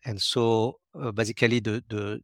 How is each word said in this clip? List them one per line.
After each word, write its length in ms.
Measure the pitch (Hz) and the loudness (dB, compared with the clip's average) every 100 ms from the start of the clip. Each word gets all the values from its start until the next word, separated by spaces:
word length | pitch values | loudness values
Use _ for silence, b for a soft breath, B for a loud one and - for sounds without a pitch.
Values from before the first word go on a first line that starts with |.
and 180 | 123 98 | -8 -4
so, 540 | - 127 113 113 117 - _ - | -2 2 4 4 2 -4 _ -8
uh, 120 | 120 | -4
basically 500 | 104 110 - 117 120 | -2 -2 2 2 4
the, 220 | 107 110 - | 0 -4 -4
the, 320 | 107 101 107 | -6 -4 -8